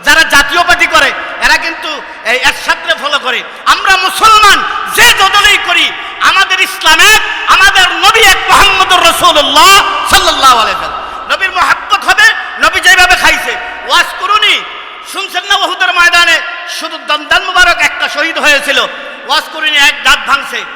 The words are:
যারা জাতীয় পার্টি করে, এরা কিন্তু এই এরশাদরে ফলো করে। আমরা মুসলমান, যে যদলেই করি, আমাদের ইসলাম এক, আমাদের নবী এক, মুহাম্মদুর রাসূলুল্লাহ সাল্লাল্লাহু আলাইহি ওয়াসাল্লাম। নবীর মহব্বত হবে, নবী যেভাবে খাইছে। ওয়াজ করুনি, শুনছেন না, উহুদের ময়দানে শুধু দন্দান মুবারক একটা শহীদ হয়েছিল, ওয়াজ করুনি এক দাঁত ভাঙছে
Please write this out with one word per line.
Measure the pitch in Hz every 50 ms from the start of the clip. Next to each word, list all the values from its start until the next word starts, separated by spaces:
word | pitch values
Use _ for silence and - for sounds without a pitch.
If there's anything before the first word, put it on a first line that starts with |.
| -
যারা | 277 294 320
জাতীয় | 320 302 294 285 294 294 294 349 349
পার্টি | 311 294 - 339
করে, | - 320 311 285 254 - - - - - -
এরা | 226 254 302
কিন্তু | 311 285 330 330 - - 320 302 - - - - - -
এই | 208 240
এরশাদরে | 254 254 277 - - - - 339 339 - 339 320
ফলো | 240 233 294 294 269
করে। | - 254 240 214 170 - - - -
আমরা | 262 - 427 - 392 381
মুসলমান, | 381 381 370 - - 427 440 440 427 427 403 370 - - - - - - - -
যে | - 453
যদলেই | 480 466 - 392 392 392 403 403 415 403
করি, | - - - 349 339 311 247 - - - - - -
আমাদের | - 294 330 381 392 370 381 381
ইসলাম | 381 320 - - - 320 311 320
এক, | 349 415 440 427 - - - - -
আমাদের | - 285 370 370 392 - 392 370 339
নবী | - 330 349 403 440 440
এক, | 440 392 370 370 - -
মুহাম্মদুর | - - 403 392 381 381 370 381 370 349 339
রাসূলুল্লাহ | 339 320 - 349 339 320 302 285 269 269 302 330 370 392 392 - - - - - -
সাল্লাল্লাহু | - 392 381 330 - - 269 269 247 233
আলাইহি | 220 208 190 -
ওয়াসাল্লাম। | 160 151 - - - - - - - -
নবীর | 285 302 370 381
মহব্বত | - - - 269 - - - - 415 403 - 330
হবে, | 381 415 427 466 - - - - - -
নবী | 269 320 349 381
যেভাবে | 359 359 381 370 359 359 359
খাইছে। | 349 - 320 311 - - 262 220 - - - - - -
ওয়াজ | 226 285 349 330 - - -
করুনি, | - 370 403 427 415 403 349 247 170 - - - - - - - - -
শুনছেন | - 339 392 359 - 359 370
না, | 403 403
উহুদের | 392 381 320 359 359 370 359 349
ময়দানে | 349 349 349 330 349 349 339 330 302 - - - - - - - -
শুধু | 302 320 330 311 -
দন্দান | - 294 302 302 - 320 359 381
মুবারক | 370 359 370 359 349 339
একটা | - 302 285 - - 294 -
শহীদ | - 294 294 330 320
হয়েছিল, | 311 254 294 294 277 277 277 269 254 226 185 - - - - - - -
ওয়াজ | 233 277 311 - - -
করুনি | 320 311 302 302
এক | 294 277 294 277 - -
দাঁত | 262 285 285 -
ভাঙছে | 226 262 277 262 - 240 233 190 - -